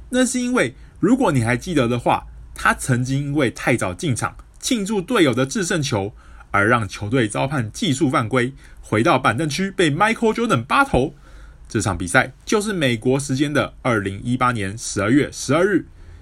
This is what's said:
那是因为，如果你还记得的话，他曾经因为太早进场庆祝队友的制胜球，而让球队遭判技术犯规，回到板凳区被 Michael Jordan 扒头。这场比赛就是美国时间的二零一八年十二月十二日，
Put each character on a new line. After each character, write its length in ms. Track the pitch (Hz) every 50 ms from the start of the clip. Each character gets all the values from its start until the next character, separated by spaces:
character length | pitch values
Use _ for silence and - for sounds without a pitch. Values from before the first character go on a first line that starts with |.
| - -
那 160 | - 247 254
是 160 | 240 - 254
因 100 | 247 247
为， 240 | 254 240 170 117 - - - - - -
如 160 | - 185 254
果 160 | 269 269 202
你 100 | 156 131
还 140 | 110 113 123
记 180 | 123 - 185 175
得 140 | 143 123 117
的 100 | 123 117
话， 300 | - 180 135 - - - - - - - -
他 200 | - - 202 220
曾 280 | - - - 127 120
经 260 | 127 123 135 139 143 139
因 60 | 143
为 140 | 156 143 113
太 280 | - - - 160 127 110
早 160 | 110 95 90
进 200 | - - 165 120
场 220 | - 117 98 - - - - - -
庆 260 | - - 262 226 196
祝 140 | 190 226 202
队 240 | 170 - 254 220 170
友 100 | 139 113
的 120 | 120 131
制 180 | 135 - 233 185
胜 180 | 170 208 170
球， 320 | 143 - 120 101 98 104 - - - - - - - -
而 160 | - 101 101 107
让 180 | 123 120 107
球 240 | 95 - - 104 104
队 160 | 113 135 117
遭 220 | 107 - 143 135 135
判 240 | 147 127 117 104
技 220 | - - - 185 131
术 160 | - 170 131
犯 180 | 135 156 120 107
规， 240 | 127 127 120 127 135 - - - - -
回 200 | - - - 107
到 160 | 117 165 160 -
板 200 | - 127 104 120
凳 100 | 165 156
区 240 | 139 175 190 196
被 180 | 190 - 185 160
Michael 440 | 139 160 208 214 226 - - 220 220
Jordan 320 | - 233 233 190 127 113
扒 180 | - - - 277
头。 320 | 269 - 131 127 160 - - - - - - - - - - - -
这 140 | - 113
场 160 | 98 110 92 87
比 80 | 92
赛 260 | 85 - 135 117 - - - -
就 160 | - - 214
是 100 | 196 220
美 240 | 208 180 151 131 120
国 240 | 113 120 127 131 143
时 160 | 139 - 135
间 160 | 131 147 147
的 220 | 151 139 107 - - -
二 180 | - 131 120 107
零 220 | 98 98 98 101
一 160 | 117 123 123 127
八 140 | 127 123
年 260 | 120 113 98 95 101 117
十 240 | - - - 104
二 80 | 98 104
月 220 | 123 147 131 82
十 240 | - - - - 135
二 100 | 156 180
日， 220 | 208 202 165 - - - - - - - -